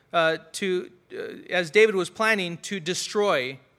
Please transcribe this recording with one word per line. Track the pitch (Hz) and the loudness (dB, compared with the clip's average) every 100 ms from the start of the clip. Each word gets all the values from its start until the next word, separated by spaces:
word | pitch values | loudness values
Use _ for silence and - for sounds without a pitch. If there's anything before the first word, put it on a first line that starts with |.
| _ | _
uh, | 170 160 160 - | 0 2 0 -6
to, | - 196 180 - - _ | -6 -2 -2 -4 -14 _
uh, | 110 - - - | -12 -10 -12 -6
as | 180 170 | -4 2
David | 208 220 190 | 6 6 4
was | 170 | -2
planning | - 220 214 175 170 | -2 0 0 -2 -8
to | - 196 | -8 -8
destroy | 156 180 - 208 202 151 127 135 _ | -6 -6 -4 0 2 2 -2 -8 _